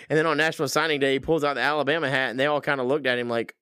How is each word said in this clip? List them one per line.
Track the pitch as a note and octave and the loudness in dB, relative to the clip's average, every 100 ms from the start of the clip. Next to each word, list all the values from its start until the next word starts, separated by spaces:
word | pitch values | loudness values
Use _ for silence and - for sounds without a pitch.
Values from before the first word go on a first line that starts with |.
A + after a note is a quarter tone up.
| - | -2
And | D3+ | 0
then | E3 | 2
on | D3 | 2
National | D#3+ D#3 C#3 | 0 0 -2
Signing | D3+ D#3+ C#3+ | 0 0 2
Day, | C3+ | 2
he | C3+ | 0
pulls | C3+ D#3+ | 0 0
out | D3 | 0
the | C3+ | 0
Alabama | C3 D3+ C3+ E3 C#3 | 0 0 0 0 0
hat, | C3+ C3 | 0 -2
and | A#2+ | 0
they | C#3+ | 0
all | D3 | 0
kinda | D3+ C#3 | -2 -2
looked | B2 D3+ C3 | 0 0 0
at | B2 | -2
him | A#2+ | -2
like | A#2 A2 - | -4 -4 -10